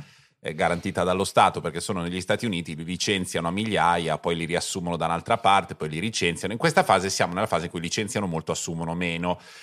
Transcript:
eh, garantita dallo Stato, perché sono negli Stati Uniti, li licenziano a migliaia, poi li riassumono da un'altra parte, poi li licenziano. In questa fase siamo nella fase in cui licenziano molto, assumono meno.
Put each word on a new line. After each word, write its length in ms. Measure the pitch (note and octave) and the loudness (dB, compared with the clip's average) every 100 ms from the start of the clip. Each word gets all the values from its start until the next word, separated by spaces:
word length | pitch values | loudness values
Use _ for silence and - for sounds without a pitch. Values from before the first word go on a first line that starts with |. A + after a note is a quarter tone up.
| - - _ _ | -12 -18 _ _
eh, 140 | - D#2 | -8 0
garantita 480 | F2 E2+ G2 F2+ | 0 2 -2 0
dallo 200 | F2+ F#2 | 2 2
Stato, 380 | G2 - G2+ - | 2 4 4 4
perché 180 | E2 D#2+ | -4 -4
sono 220 | - G2 | -4 -4
negli 180 | E2+ F2+ | -4 -4
Stati 240 | F2+ G#2+ A#2+ | -2 -2 0
Uniti, 280 | F2 E2+ D#2 | -2 -4 -6
li 80 | |
licenziano 640 | E2 F2+ - G2+ F2+ F2 E2+ | -6 -4 0 0 0 -2 -2
a 40 | |
migliaia, 680 | F#2 A2 F#2 E2 F2 E2 D2+ | -2 0 2 4 4 2 0
poi 180 | - E2+ | 0 -2
li 100 | E2 | 0
riassumono 520 | E2+ - G2 E2+ E2+ | -2 -2 -4 -2 -2
da 80 | E2 | 0
un'altra 320 | E2+ - A2+ | -2 0 2
parte, 380 | G2 G2 F2+ - | 4 4 2 -4
poi 140 | D#2 | -6
li 100 | D#2 | -4
licenziano. 500 | G#2 - F2 D#2+ F#2 | -4 0 0 0 -4
In 60 | A2+ | 0
questa 240 | E3 D3+ | 2 4
fase 260 | - F#2+ F#2+ | 6 4 4
siamo 240 | - F#2 F2 | 0 0 0
nella 100 | G#2+ | 0
fase 180 | E2+ E2+ | 0 -2
in 60 | |
cui 80 | F2 | -4
licenziano 440 | E2+ - G#2+ - G2+ | -4 -4 -2 -2 -2
molto, 260 | D#2+ - | -2 -2
assumono 440 | D#2+ - E2 E2 E2+ | -4 -4 -4 -4 -2
meno. 440 | F2 E2+ F2+ F2 - - | -2 -2 -2 -2 -6 -20